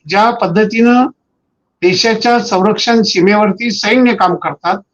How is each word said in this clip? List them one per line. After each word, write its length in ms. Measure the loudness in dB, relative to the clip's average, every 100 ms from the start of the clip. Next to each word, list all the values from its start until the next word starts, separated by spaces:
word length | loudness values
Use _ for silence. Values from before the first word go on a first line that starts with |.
| -4
ज्या 220 | 0 0
पद्धतीनं 760 | 0 -2 0 0 2 2 4 0 -4 _ _ _ _ _ -4
देशाच्या 580 | -2 0 0 0 0 0
संरक्षण 600 | 0 0 0 0 0 0
सीमेवरती 680 | 0 0 0 2 0 -2 -6
सैन्य 440 | -4 -2 2 2
काम 200 | 2 0
करतात, 440 | -2 -6 -6 -6 -6 -8